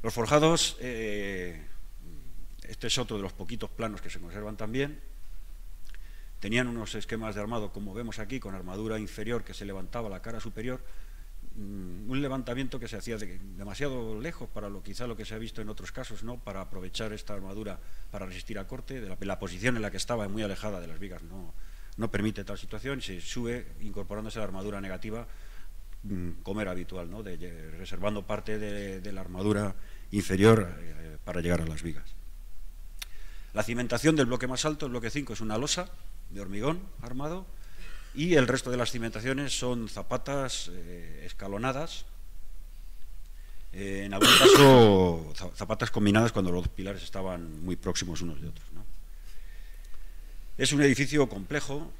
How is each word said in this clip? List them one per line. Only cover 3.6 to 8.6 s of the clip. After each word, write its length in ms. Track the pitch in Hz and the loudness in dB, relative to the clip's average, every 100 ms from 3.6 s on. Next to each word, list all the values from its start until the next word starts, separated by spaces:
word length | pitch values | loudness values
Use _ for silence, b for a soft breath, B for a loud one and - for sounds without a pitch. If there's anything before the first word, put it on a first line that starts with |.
| 107 | -4
planos 320 | - 113 101 | -4 -6 -4
que 80 | - | -4
se 120 | - | -4
conservan 360 | 85 101 107 107 | -6 -8 -8 -4
también, 440 | 110 123 143 151 - - - - - - - - - B B B B - | -2 0 -2 -4 -10 -8 -6 -4 -6 -10 -10 -6 -6 B B B B -6
tenían 280 | 98 117 123 | 0 0 0
unos 260 | 117 107 | -4 -6
esquemas 400 | 110 101 113 110 | -6 -4 -4 -4
de 60 | 104 | -6
armado, 320 | 104 117 104 | -4 -2 -4
como 200 | 101 101 | -6 -8
vemos 260 | 101 117 113 | -6 -6 -6
aquí, 200 | 107 131 | -6 -6
con 160 | 104 | -6
armadura 440 | 95 | -8